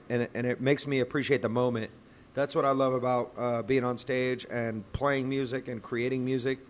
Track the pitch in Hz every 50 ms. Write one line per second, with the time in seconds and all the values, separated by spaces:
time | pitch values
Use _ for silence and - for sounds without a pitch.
0 | - - 123 120 120 - - 117 120 123 120 110 123 135 143 139 - 143 139 131
1 | 123 - - 147 127 131 143 120 110 110 113 123 123 123 120 113 110 - - -
2 | - - - - - - - 135 143 143 - 165 139 139 135 135 135 131 131 127
3 | 123 127 127 123 117 - - - 120 123 120 117 110 101 135 131 120 123 123 123
4 | - - 127 127 127 127 127 123 - - - 120 117 113 110 110 98 - - -
5 | 135 143 139 135 127 131 135 135 135 113 127 127 - 131 120 110 - - 123 117
6 | 120 131 131 127 127 127 131 127 117 135 131 131 -